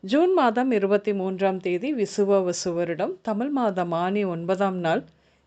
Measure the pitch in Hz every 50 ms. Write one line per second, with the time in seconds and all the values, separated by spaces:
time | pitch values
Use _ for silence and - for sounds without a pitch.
0 | - 190 214 294 339 359 381 359 277 240 214 247 254 262 247 208 190 196 202 208
1 | 208 220 208 196 185 190 190 180 196 196 190 185 180 185 180 175 202 277 311 247
2 | 202 190 - - 202 196 202 196 185 180 175 - - 185 170 170 175 165 170 156
3 | 190 277 381 370 _ - 214 202 240 285 294 269 247 214 190 185 180 175 170 165
4 | 175 180 196 208 208 190 170 165 170 170 190 185 202 196 185 185 170 165 160 311
5 | - - _ _ _ _ _ _ _